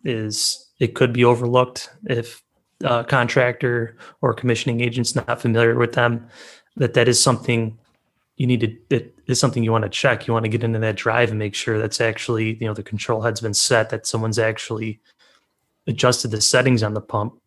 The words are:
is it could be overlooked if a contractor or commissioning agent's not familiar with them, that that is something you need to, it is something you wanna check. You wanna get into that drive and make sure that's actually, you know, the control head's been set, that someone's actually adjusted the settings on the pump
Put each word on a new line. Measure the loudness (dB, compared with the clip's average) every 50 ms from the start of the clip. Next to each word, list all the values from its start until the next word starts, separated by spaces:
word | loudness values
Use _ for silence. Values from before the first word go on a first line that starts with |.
| -4
is | -4 -4 -4 -4 -6 -4 -4 -4 -4 -4 -6 -12 _ _ _
it | -2 -2 2
could | 2 2 2 4
be | 4 6
overlooked | 6 6 4 2 2 4 2 2 2 -4 -14 -16 -16 -18 _ -6
if | -4 -4 -4 -4 -8 -16 -20 _ _ _ _ _ _ _ _ -2
a | 0 0 0 0
contractor | 2 2 2 2 2 2 2 2 2 0 -2 -2 -2 0 -2 -2 -4 -8 _ -20 -20 -10 _
or | -2 -2 -2
commissioning | 0 0 0 0 0 0 -2 0 0
agent's | -2 -2 0 -2 -4 -2 -2
not | -4 -2 -2 -4 -2
familiar | 0 0 2 4 4 4 4
with | 2 0 0 2
them, | 2 2 2 2 -2 -6 -14 -20 -20 -20 -20 -20 -20 _ _ _
that | -2 -2 2 2
that | 4 4
is | 4 4 4
something | 4 2 2 2 0 -2 0 0 0 -4 -8 _ _ _ _ _ _ _ _ _ _ _ _
you | -4 0
need | 0 2 0
to, | 0 -4 -4 -10 _ _
it | -2 -2 -2 -6 _ _ _
is | -4 0 2
something | 2 2 2 0 0
you | 0
wanna | 0 0 0 -2
check. | -4 0 0 0 0 0 -2
You | -2 -2
wanna | -2 0
get | -2 -2 -2 -2
into | -2 -2 -2
that | -2 -2 -4
drive | -2 -2 0 2 2 2 2
and | 0 -4
make | -4 -4 -6
sure | -6 -4 -2 -2
that's | -2 -2 -4 -2 -2
actually, | -2 -2 -2 -4 -4 -4 -2 -2 -2 -4 -4 -4
you | -6
know, | -6 -6
the | -6 -8
control | -8 -8 -8 -4 -4 -4 -2
head's | -2 -2 -4 -2
been | -6 -4 -2
set, | -2 0 2 2 2 2 0
that | -6 -8 -6
someone's | -4 -4 -2 -2 -2 0 0
actually | 0 0 -2 -6 -8 -8 -6 -6 -6 -8 -10 _ _ _ _ _ _ _ _ _ _ _ _ _ _ _ _ _ _
adjusted | -6 -2 2 2 2 2 2 -2 -4
the | -2 0
settings | 0 2 4 4 4 4 4 2
on | 2 0 -2
the | -6
pump | -6 -4 -4 -4 -4 -4 -8 _ _